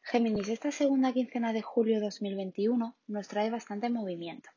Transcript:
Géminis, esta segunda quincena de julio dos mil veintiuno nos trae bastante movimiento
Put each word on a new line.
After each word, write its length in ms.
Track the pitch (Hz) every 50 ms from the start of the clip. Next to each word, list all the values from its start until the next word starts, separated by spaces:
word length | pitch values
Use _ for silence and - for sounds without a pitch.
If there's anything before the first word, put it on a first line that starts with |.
Géminis, 480 | _ - - 240 233 226 214 202 196 196
esta 220 | 226 226 - 294
segunda 420 | 285 - 294 277 277 262 262 262 240
quincena 400 | 254 254 233 - 247 233 233 220
de 80 | 220
julio 400 | 214 - - - 226 220 226 214
dos 200 | 208 208 190 -
mil 140 | 208 202 196
veintiuno 600 | 196 196 185 - - 202 220 247 240 226 233 254 _ _ -
nos 220 | 208 208 196 -
trae 200 | - 208 208 226
bastante 400 | 226 233 220 - 208 208 214 240
movimiento 600 | 240 233 214 190 180 170 170 170 160 - - - _